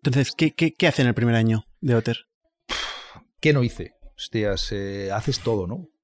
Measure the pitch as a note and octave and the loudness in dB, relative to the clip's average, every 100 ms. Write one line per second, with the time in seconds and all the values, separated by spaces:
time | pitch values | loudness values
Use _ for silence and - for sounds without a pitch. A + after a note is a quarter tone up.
0 | - B2+ B2+ - D#3 - E3 - E3+ C#3+ | 2 2 0 2 0 2 -2 2 2 4
1 | B2 A#2 A#2+ A#2 A2+ A2+ - _ C#3+ A#2 | 2 4 2 4 4 0 -4 _ 0 2
2 | A#2 A#2 - _ _ _ _ - - - | 0 -6 -8 _ _ _ _ -8 -8 -12
3 | - - _ _ D3+ D3 A#2+ - - _ | -18 -20 _ _ 2 4 2 -2 -14 _
4 | - - - A#2 G#2 F#2+ - G2+ G2 G2 | -20 -16 -6 -2 0 -2 -4 -6 -6 -6
5 | G2 G2 B2+ - - A2 F2+ A#2+ F3 _ | -4 -4 -2 -4 -2 -2 -2 -6 -12 _